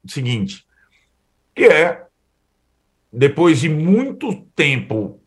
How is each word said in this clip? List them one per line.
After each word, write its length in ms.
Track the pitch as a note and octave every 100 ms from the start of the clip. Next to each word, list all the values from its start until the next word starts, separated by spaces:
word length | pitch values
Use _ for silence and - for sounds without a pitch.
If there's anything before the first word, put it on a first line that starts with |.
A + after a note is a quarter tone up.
| -
seguinte, 580 | - B2 A#2 G2 - _ _ _ _ _ _ _ _ _
que 120 | - A#3+
é, 380 | D#3 E3+ - - _ _ _ _ _ _ _ _ _ _
depois 480 | A2+ C#3 C#3+ E3+ C#3+
de 100 | D#3
muito 640 | D3+ E3 G#3 C4+ - C4+ - - -
tempo 680 | D3 C3 G2 A2 G2 -